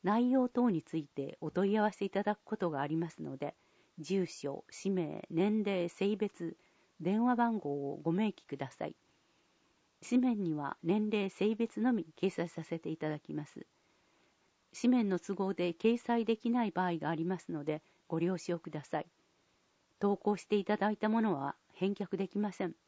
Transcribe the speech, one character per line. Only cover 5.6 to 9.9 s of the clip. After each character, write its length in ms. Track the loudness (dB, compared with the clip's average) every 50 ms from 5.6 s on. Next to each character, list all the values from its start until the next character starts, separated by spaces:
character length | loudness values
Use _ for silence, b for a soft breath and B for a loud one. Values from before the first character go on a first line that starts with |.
| 0
齢、 240 | 0 0 0 -2 -2
性 260 | -2 0 0 0 2
別、 420 | 0 -2 -4 -4 -6 -8 -8 -8 b b b b b b b b b
電 240 | -2 0 2 4 4
話 100 | 4 4
番 240 | 4 2 2 2 -2
号 320 | -2 -2 -4 -2 -2 -4
を 40 | -6
ご 160 | -2 0 0
明 180 | 2 2 2 0
記 160 | -2 -6 -10
く 100 | -12 -8
だ 140 | -8 -8 -10
さ 160 | -6 _ -8
い。 80 | -8 -8 _ _ b b b b b b b b b b b b b b b _ _